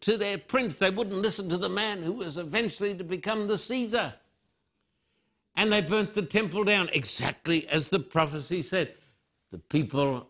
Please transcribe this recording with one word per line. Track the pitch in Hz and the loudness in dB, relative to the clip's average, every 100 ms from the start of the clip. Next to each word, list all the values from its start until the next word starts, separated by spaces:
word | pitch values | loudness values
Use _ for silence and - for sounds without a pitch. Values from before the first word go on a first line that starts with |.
to | - 214 | 0 2
their | 202 190 | 0 -4
prince. | - 254 196 - | 0 0 0 2
They | 190 | 2
wouldn't | 190 208 190 | 2 -2 0
listen | 208 - 190 | 0 0 -2
to | 175 | -2
the | 190 | 0
man | 190 214 196 | 0 0 -2
who | 165 | -4
was | 233 175 151 | -4 -6 -6
eventually | 160 208 226 - 202 185 | -2 0 0 -2 -4 -4
to | 170 | -6
become | 180 202 220 208 | -6 -2 -2 0
the | 196 | 0
Caesar. | - 254 226 233 151 - _ _ _ _ _ _ _ _ _ _ _ _ _ - | 0 -2 0 0 -2 -8 _ _ _ _ _ _ _ _ _ _ _ _ _ 0
And | 208 | 4
they | 208 | 4
burnt | 160 214 208 | 2 0 2
the | 208 | -2
temple | 175 208 208 185 208 | 0 0 0 0 2
down | 208 175 | 2 2
exactly | 151 - - 135 - - 165 - | 0 0 0 0 -2 0 0 2
as | 156 143 | 0 2
the | 190 | 0
prophecy | 127 160 156 151 135 175 | 0 0 0 -2 -4 -4
said. | 135 185 151 - _ _ _ _ _ | -2 -2 -2 -8 _ _ _ _ _
"The | 90 | -18
people | - 147 117 135 139 127 | -2 0 2 2 0 0